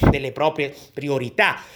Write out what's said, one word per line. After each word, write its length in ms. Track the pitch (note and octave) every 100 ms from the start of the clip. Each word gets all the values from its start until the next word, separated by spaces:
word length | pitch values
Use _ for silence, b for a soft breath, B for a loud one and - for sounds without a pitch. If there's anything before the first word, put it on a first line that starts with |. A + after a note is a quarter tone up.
| -
delle 220 | C#3 C3+
proprie 420 | - D#3 D3+ C#3 B B
priorità. 680 | - C#3+ C3+ A#2+ - G3 - B